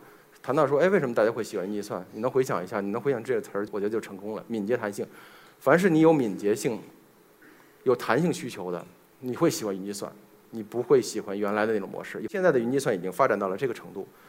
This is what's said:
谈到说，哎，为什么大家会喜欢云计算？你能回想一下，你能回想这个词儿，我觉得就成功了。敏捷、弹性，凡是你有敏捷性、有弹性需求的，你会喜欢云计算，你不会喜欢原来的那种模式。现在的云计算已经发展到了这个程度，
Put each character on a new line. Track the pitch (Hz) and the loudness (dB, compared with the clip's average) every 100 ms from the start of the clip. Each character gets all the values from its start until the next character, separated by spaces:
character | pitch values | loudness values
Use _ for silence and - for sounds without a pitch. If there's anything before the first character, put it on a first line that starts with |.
| - - _ - | -14 -20 _ -12
谈 | - | -2
到 | 156 | 2
说， | 139 143 | 4 4
哎， | 180 | 4
为 | 196 | 4
什 | 135 | 2
么 | |
大 | 120 | 2
家 | 110 | 2
会 | 120 | 2
喜 | 104 101 | -4 -4
欢 | 92 | -4
云 | |
计 | 104 | -4
算？ | 98 104 92 | -6 -8 -10
你 | 104 | -6
能 | 123 | -2
回 | 131 | 0
想 | 131 104 | 2 0
一 | 90 | -2
下， | 107 | -4
你 | 101 | -2
能 | 113 | -2
回 | 139 | -2
想 | 123 | -2
这 | 113 | -2
个 | 117 | -2
词 | - | -2
儿， | 101 104 | -6 -4
我 | 107 | -2
觉 | |
得 | 101 | -2
就 | 113 | -2
成 | - 98 | -6 -10
功 | 104 104 | -10 -10
了。 | - | -6
敏 | 113 | -4
捷、 | 101 120 | -2 -2
弹 | 107 | -2
性， | 101 110 - - - - _ | -6 -10 -12 -20 -20 -20 _
凡 | - 165 | 4 4
是 | 190 | 6
你 | 156 | 6
有 | 160 | 6
敏 | 156 117 87 | 6 2 0
捷 | 101 | 0
性、 | 107 143 104 - - _ _ _ _ - - - _ | 0 -2 -4 -10 -20 _ _ _ _ -20 -20 -20 _
有 | 127 123 | 0 0
弹 | - 117 | 2 2
性 | 175 | 2
需 | 135 127 | -2 -6
求 | 107 90 | -8 -6
的， | 87 90 - _ _ | -6 -8 -20 _ _
你 | 127 | -8
会 | 117 160 | 0 0
喜 | - | 0
欢 | 107 | -4
云 | 98 | -6
计 | 98 | -6
算， | 101 - - - - _ | -8 -10 -12 -20 -20 _
你 | 113 | -12
不 | 104 120 | -6 -4
会 | 120 135 | 4 4
喜 | - 107 | 4 -4
欢 | 101 101 | -6 -2
原 | 104 | 0
来 | 107 | 0
的 | 110 | 2
那 | 107 | 0
种 | 95 | -4
模 | 90 | -10
式。 | - - 107 | -10 -8 -6
现 | 196 | 0
在 | 180 | 4
的 | 135 | 4
云 | 117 | 2
计 | 135 | 0
算 | 135 | 0
已 | 98 | -2
经 | 92 | -2
发 | 87 131 | 0 2
展 | 104 | 2
到 | 98 | 0
了 | 90 | -2
这 | 98 | -4
个 | |
程 | 90 87 | -6 -12
度， | 98 92 - | -12 -12 -16